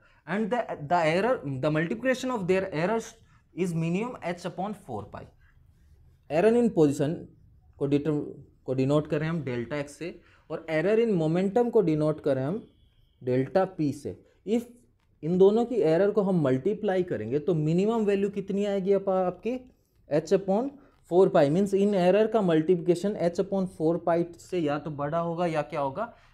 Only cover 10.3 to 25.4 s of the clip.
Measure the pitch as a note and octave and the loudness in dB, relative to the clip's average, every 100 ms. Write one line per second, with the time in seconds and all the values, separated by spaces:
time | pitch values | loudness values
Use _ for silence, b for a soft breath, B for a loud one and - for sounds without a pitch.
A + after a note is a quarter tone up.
10.3 | b b E3 - D#3 F3+ A3 A#3 F3+ D#3 | b b -12 -4 0 2 2 2 2 0
11.3 | E3+ G3 A#3+ A#3+ A3+ D#3+ D#3 D3+ D#3 D3+ | 0 0 2 2 2 2 2 0 -2 -2
12.3 | C3 C3+ A3 - _ _ _ _ _ B2+ | -2 -2 -6 -10 _ _ _ _ _ -2
13.3 | B2+ C3 F#3+ F#3 - D3 - G#2 F2+ b | -2 0 0 -2 -2 -4 -4 -10 -12 b
14.3 | b F#3 A#3 A3+ - _ _ _ - D#3 | b -4 -4 -4 -20 _ _ _ -10 -2
15.3 | F#3 G3 A3 A#3+ A#3+ D#3 E3 G3+ G#3+ F#3+ | 6 6 6 0 0 2 4 2 2 0
16.3 | F3+ C3+ C3 G3 G#3 G3+ F#3 F3+ A#2 G#2+ | 2 2 0 0 -2 -2 -2 -2 -4 -2
17.3 | C#3+ D3 D#3+ D3+ E3+ G#3 A#3 G3+ G3 G3+ | -2 0 0 2 2 2 2 4 4 0
18.3 | G3+ G3 G3 G3+ G3 F#3 G3 G3 F#3 F3+ | -2 -4 -2 0 0 2 2 2 2 0
19.3 | F3+ A3+ B3+ - _ _ _ - D3 E3 | -2 -4 -6 -8 _ _ _ -2 -2 2
20.3 | F#3+ F3+ G3+ C#4 - B B - F3 F#3+ | 0 2 0 0 -8 B B 0 4 6
21.3 | F3+ C#3+ E3+ G3+ G3 G3+ G3 F3 G3 A3 | 6 4 4 2 2 2 4 4 4 4
22.3 | A3+ F#3 D#3+ D#3+ F3+ E3 E3+ G3+ G#3+ F3 | 2 2 2 2 0 2 0 0 0 -2
23.3 | F3+ F#3 G3 F#3 - D#3 E3+ F3 E3+ E3+ | -2 -2 -2 -4 -2 -2 0 0 0 -2
24.3 | - - F3+ D3 D3 E3 C#3+ C#3+ E3 E3+ | -8 -8 -4 -2 -4 -6 -6 -4 -4 -4
25.3 | E3+ | -2